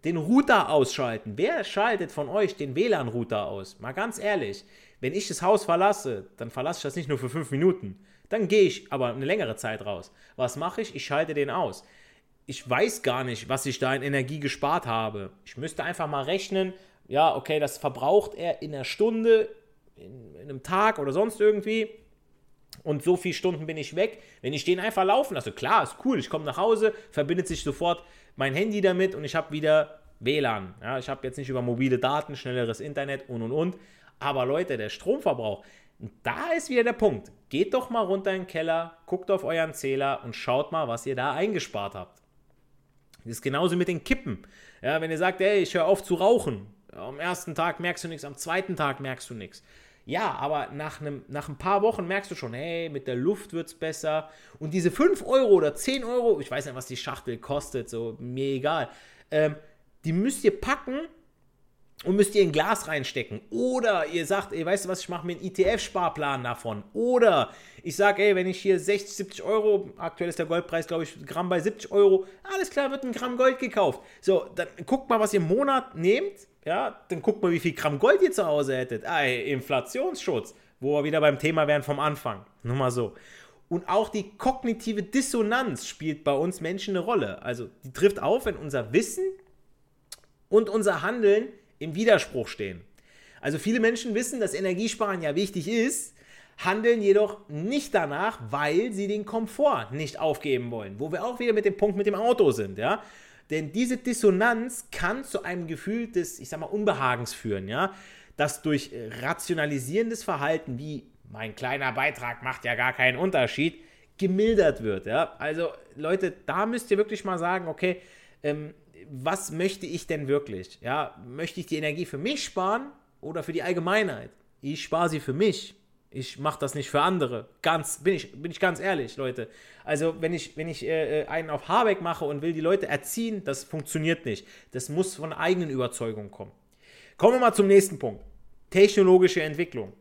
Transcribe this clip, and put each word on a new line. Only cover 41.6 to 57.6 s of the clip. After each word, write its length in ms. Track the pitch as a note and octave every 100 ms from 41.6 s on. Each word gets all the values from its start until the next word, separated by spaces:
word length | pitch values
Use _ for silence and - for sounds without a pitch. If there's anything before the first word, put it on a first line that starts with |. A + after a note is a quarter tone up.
| - G#2 G2+
habt. 260 | G2 F2+ _ _ _ _ _ _ _ _ _ _ -
Das 80 | A#2
ist 100 | A2+
genauso 340 | C#3 C#3 F3+ F3
mit 120 | F3
den 160 | E3+
Kippen. 420 | - C4+ - F#2+ - - - -
Ja, 180 | B2 D#3+
wenn 100 | D#3+
ihr 80 | D#3+
sagt, 220 | F#3 F#3
„Ey, 220 | F#3+ G3+
ich 120 | E3+
höre 120 | F3+ E3
auf 160 | G3
zu 120 | -
rauchen“, 520 | F3 F#3+ A#3+ - G#2+ G2+ - _
ja, 160 | - G#2
am 100 | C#3+
ersten 360 | E3+ F3+ -
Tag 260 | D#3+ E3+ -
merkst 240 | F3 F3
du 40 | E3+
nichts, 160 | D#3+
am 120 | C#3+ C#3
zweiten 400 | E3 F3 G3 F3
Tag 240 | D3 C3+
merkst 280 | C3+ B2+ -
du 60 |
nichts. 280 | A2+ F#2+ - _ - - _ -
Ja, 300 | D#3+ G#3 -
aber 300 | C#3+ D3+ B2+
nach 280 | C#3+ D3+ -
einem, 240 | D3+ C#3 -
nach 220 | C#3+ C#3+
ein 100 | C#3
paar 240 | F3+ G3+
Wochen 240 | G#3+ A3 F3
merkst 240 | G3 G3
du 40 | F3
schon, 180 | A#2+
„Hey, 340 | A#2+ D#3+ E3+ E3
mit 180 | C#3+ C3+
der 100 | B2
Luft 360 | D3 G3+ -
wird's 220 | E3 E3
besser.“ 560 | - D#3+ D#3 D#3 D#3 D#3 - - -
Und 140 | D#3
diese 180 | F3+ F3
fünf 360 | - E4 G4+ -
Euro 240 | C4 B3
oder 240 | F#3+ D3+
zehn 300 | D3 - C4+
Euro, 360 | A#3 B3 A#3 F3
ich 100 | -
weiß 160 | C3 C#3+
nicht, 80 |
was 120 | B2+ -
die 100 | B2+
Schachtel 420 | - B2+ - A#2
kostet, 520 | - C#3+